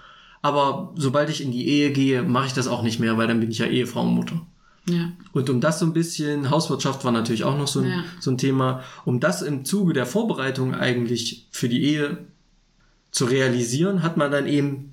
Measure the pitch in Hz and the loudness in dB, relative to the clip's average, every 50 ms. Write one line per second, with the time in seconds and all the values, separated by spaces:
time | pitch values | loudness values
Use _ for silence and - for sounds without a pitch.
0 | - - - - - - - - - 147 143 147 139 139 135 180 - - - - | -20 -20 -20 -20 -20 -20 -16 -4 -2 0 2 2 2 2 0 -2 -6 -8 -6 -2
1 | 135 135 123 147 147 151 147 147 143 135 120 123 - - 143 147 147 147 131 135 | -2 0 2 2 0 0 -2 -4 -4 -4 -4 -2 0 2 2 4 4 2 2 2
2 | 135 135 131 123 120 120 120 127 135 131 - 139 120 - 120 113 110 113 110 117 | 2 4 2 2 2 2 2 2 0 0 -2 -2 -2 0 -2 0 0 0 0 0
3 | 120 113 110 113 113 110 117 113 113 113 113 - 123 - 131 127 120 - - 120 | 0 0 2 2 2 2 2 2 0 0 0 0 0 0 2 0 0 -2 -2 -2
4 | 120 117 120 120 120 - - 165 - - - _ _ _ _ _ _ 175 175 170 | 0 2 2 2 0 -2 -4 -6 -8 -8 -16 _ _ _ _ _ _ -2 0 0
5 | 170 170 170 - - - - 147 127 139 131 120 123 156 165 - 175 160 160 165 | 0 -2 -6 -10 -18 -6 -4 -2 0 0 0 2 2 2 2 2 0 0 2 0
6 | 165 165 - - 151 147 147 147 139 131 143 160 156 - 139 123 - 135 127 - | -2 -2 -4 -4 -4 -2 -2 -2 0 2 2 2 2 0 -2 -2 -2 -2 -2 -2
7 | - 123 117 117 113 117 117 110 - 135 139 147 143 135 - 135 127 127 - 175 | -2 0 0 0 0 0 -2 0 0 0 0 0 -2 0 0 0 0 0 0 -2
8 | 165 - - - - 139 127 127 - 135 135 135 131 127 127 131 - - - - | -4 -8 -12 -6 -2 -2 0 0 0 0 2 2 2 0 0 -4 -8 -14 -18 -8
9 | - - 123 120 131 160 175 180 - 147 147 131 131 - 185 208 202 170 135 135 | -4 -2 0 2 2 0 0 0 -2 -4 -4 -4 -4 -2 0 2 2 2 2 2
10 | 120 120 - 208 233 220 - 135 131 135 131 131 131 127 127 123 - 127 123 123 | 0 0 0 0 0 0 -2 -2 -2 -2 -2 -2 -2 -2 -2 -2 0 0 0 0
11 | 120 113 123 117 - - - - - _ - - - 120 120 - - 143 151 151 | 0 0 -2 -2 -2 -6 -8 -10 -16 _ -6 -4 -2 0 0 2 2 2 2 2
12 | 147 143 175 - - - - _ _ _ _ _ _ _ _ _ _ _ _ _ | 0 -2 -4 -8 -12 -18 -20 _ _ _ _ _ _ _ _ _ _ _ _ _
13 | _ _ - - 131 117 131 135 131 127 120 123 120 113 123 143 170 196 202 180 | _ _ -2 0 2 2 4 4 4 2 2 2 0 0 0 2 2 2 2 2
14 | 156 165 165 160 147 143 143 143 139 - 147 143 143 143 135 131 - - | 0 0 0 0 0 2 2 0 0 2 2 2 2 0 -2 -6 -10 -14